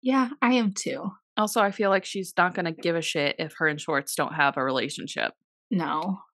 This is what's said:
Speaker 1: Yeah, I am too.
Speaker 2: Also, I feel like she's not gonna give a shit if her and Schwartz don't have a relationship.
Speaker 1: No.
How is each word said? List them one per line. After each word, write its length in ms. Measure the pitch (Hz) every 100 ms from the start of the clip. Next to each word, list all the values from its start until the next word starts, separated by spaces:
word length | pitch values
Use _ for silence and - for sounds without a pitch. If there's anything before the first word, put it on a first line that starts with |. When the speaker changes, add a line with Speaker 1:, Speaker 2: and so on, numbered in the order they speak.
Speaker 1:
Yeah, 280 | 254 262 247 294
I 120 | 240
am 180 | 247 220
too. 380 | 196 - 135 185 - _ -
Speaker 2:
Also, 240 | 214 233
I 100 | 202
feel 200 | 196 202
like 140 | 190
she's 280 | 190 202 185 -
not 180 | 180
gonna 180 | 180 175
give 240 | 160 170 170
a 60 |
shit 340 | 156 165 143 -
if 160 | 160 -
her 80 | 160
and 140 | 147
Schwartz 340 | - 143 139
don't 200 | - 139
have 220 | 156 143 139
a 80 |
relationship. 680 | 131 131 120 - - - 57 - _ _ _
Speaker 1:
No. 500 | 190 156 156 175 190 -